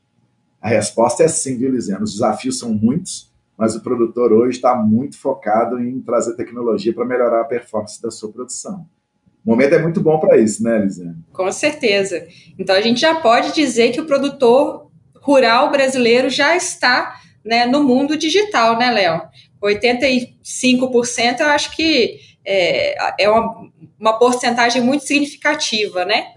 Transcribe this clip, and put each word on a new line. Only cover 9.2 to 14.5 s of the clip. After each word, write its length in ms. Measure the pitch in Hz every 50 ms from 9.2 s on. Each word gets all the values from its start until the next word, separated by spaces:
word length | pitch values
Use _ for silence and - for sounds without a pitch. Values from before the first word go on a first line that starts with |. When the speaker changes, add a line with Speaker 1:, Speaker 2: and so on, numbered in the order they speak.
| _ _ _ _ -
Speaker 1:
O 60 | 107
momento 240 | 113 120 135 143 151
é 80 | 156
muito 180 | 151 165 165 -
bom 200 | 156 156 156 160
pra 180 | - - 170 139
isso, 240 | 113 104 104 -
né, 160 | 110 117 117 110
Lisiane? 400 | 101 95 90 87 87 87 85 82 - _ _
Speaker 2:
Com 180 | - 185 190
certeza. 760 | 202 - - 302 302 302 - 233 202 202 196 190 180 160 - - - - - - - -
Então, 160 | 190 185 190
a 60 | 190
gente 200 | 214 233 240 233
já 140 | 311 320 330
pode 360 | - - 226 226 247 294 302 294
dizer 360 | 320 302 254 220 226 226 254
que 80 | 240 -
o 60 | -
produtor 880 | - 277 277 254 285 277 - 262 233